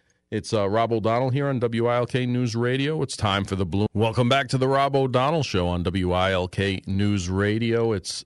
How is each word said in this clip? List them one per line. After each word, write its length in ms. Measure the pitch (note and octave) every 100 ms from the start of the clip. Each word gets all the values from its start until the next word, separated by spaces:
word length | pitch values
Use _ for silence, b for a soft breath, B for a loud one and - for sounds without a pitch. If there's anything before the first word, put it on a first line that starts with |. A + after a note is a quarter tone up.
| b b b
It's, 240 | G#2+ -
uh, 160 | A2 G2
Rob 200 | A2 A2+
O'Donnell 380 | A2+ G#2+ A#2 C3
here 200 | C3+ C#3
on 100 | B2+
W 280 | A#2 A2+ A#2
I 100 | A#2+
L 100 | A#2+
K 180 | B2+
News 320 | B2 B2 B2 A2
Radio. 460 | A#2+ C3+ C#3 D#3
It's 120 | C#3+
time 300 | - G#2+ G2
for 100 | F#2+
the 120 | F#2+ F#2
Bloom. 220 | G2 G#2
Welcome 380 | G2+ A2+ A2 A#2+
back 180 | C3+ C3
to 100 | C3
the 100 | C3
Rob 280 | C3+ C#3 C#3
O'Donnell 460 | C3 B2 C3+ E3
Show 260 | B2+ F#2+ F2
on 140 | F2
W 300 | F2 F#2 F2+
I 200 | F2+ F#2+
L 160 | F#2+ F#2
K 320 | - G2 F#2+ -
News 420 | G2 G#2 G2+ F2
Radio. 640 | F#2+ G2+ A2 A#2 A2+ A2+
It's 320 | G2+ - -